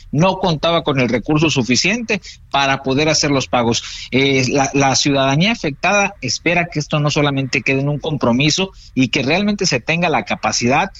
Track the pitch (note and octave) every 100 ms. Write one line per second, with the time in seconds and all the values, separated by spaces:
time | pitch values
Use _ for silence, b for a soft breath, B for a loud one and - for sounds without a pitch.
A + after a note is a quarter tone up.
0 | B C3+ F#3 F#3+ F#3+ D#3 E3 E3+ D#3+ C#3
1 | B2 - - D3+ D#3+ C#3 A#2 B2 F3 A3+
2 | A3+ G#3 B B - C#3 C#3 C3+ C3 C3
3 | D#3 D3 D#3 C#3 B2+ B2+ A#2 A#2 - -
4 | - B2 C#3 C3+ B2+ C3+ C3+ C#3+ C#3 B2+
5 | D3+ C#3 C3+ C#3 F#3+ A#3 E3 C#3+ F3 G3+
6 | G3 G3+ A#2+ - D#3+ F3 E3+ D#3 D3 D#3
7 | D3 D3 D3 C#3 C3+ C#3 - C3+ C#3 D3
8 | D#3+ D#3+ A#2+ A#2+ D3+ E3 F#3+ B B -
9 | C3 D3+ C3+ E3 G#3 G#3 F#3 B2+ - E3
10 | F3 C3 G#2 A2 A2 - A#2+ C#3+ G3 -